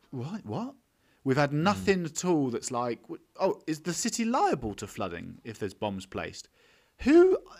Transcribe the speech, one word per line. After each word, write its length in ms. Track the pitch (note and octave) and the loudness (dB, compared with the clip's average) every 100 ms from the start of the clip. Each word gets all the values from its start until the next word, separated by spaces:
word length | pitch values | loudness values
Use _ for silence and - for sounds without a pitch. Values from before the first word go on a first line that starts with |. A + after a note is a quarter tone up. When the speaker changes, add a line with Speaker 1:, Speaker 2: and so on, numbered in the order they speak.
| - | -12
Speaker 1:
What? 340 | C3 C3+ G#3 | -10 -8 -10
What? 300 | G#2 B2+ B3+ - _ _ _ _ | -8 -6 -8 -12 _ _ _ _
We've 120 | C3+ C3 | 0 2
had 140 | C#3+ | 2
Speaker 2:
Mm. 120 | D3 | 2
Speaker 1:
nothing 420 | F3 G3 F#3+ F#3+ E3 | 2 2 2 0 0
at 180 | - | -4
all 240 | F3+ E3 C3 | 2 2 2
that's 200 | A#2 - | -2 -4
like, 320 | B2 A#2+ A#2 | -2 -2 -4
w-, 180 | - E3 _ - | -8 -16 _ -2
"Oh, 220 | F#3+ - - | -2 -2 -4
is 140 | D#3 | -6
the 120 | F3 | -4
city 320 | E3 A#3 - | -4 -4 -2
liable 500 | A3+ C4+ G4+ D#3 A2+ | 0 2 2 0 -4
to 120 | G2 G#2 | -6 -10
flooding 540 | - F#2+ E2+ F2 F2+ | -6 -6 -6 -12 -14
if 140 | A2+ G#2+ | -14 -8
there's 160 | G2+ | -8
bombs 320 | - G#2+ F#2+ - | -4 -4 -4 -8
placed?" 420 | G2+ E2 - - _ _ _ _ - | -8 -8 -12 -20 _ _ _ _ -4
Who, 360 | A#3+ E4 F#4 F#4+ - | 6 8 8 6 -2